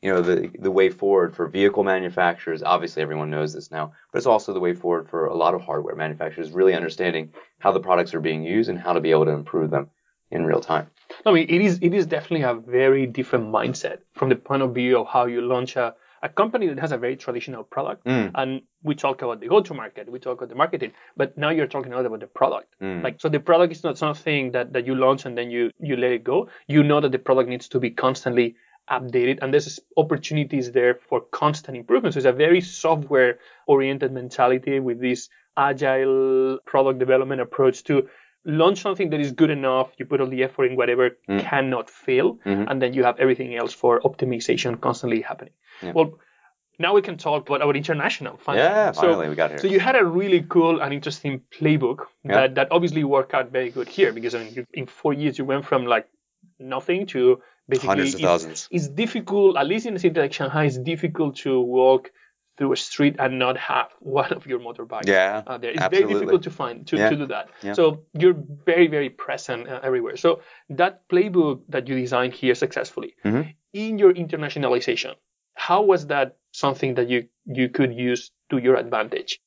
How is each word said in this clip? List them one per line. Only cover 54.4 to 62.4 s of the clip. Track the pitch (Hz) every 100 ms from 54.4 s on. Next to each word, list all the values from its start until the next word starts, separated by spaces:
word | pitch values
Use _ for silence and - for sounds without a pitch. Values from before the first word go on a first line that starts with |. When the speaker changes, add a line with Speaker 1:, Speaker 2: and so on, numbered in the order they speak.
Speaker 2:
mean, | 110
you, | 117 -
in | - 127
four | - 156
years | 143 151 143
you |
went | 135 139 143
from, | 139
like, | 120 117 - _ _ _ _ _
nothing | 131 131 - 180 190
to | 135 123 123 _ _ _
basically | 135 95
Speaker 1:
Hundreds | 98 92
of | -
Speaker 2:
it's, | 90
Speaker 1:
thousands. | 87 - 80 -
Speaker 2:
it's | 175 143
difficult, | 143 226 233 - 196 196 175
at | 139
least | 214
in | 233
the | 196
city | 180 160
like | 151
Shanghai, | - 139 147
it's | 151 127
difficult | 127 165 175 - 151 135
to | 143 131
walk | 123 127 131 131 - _ _ _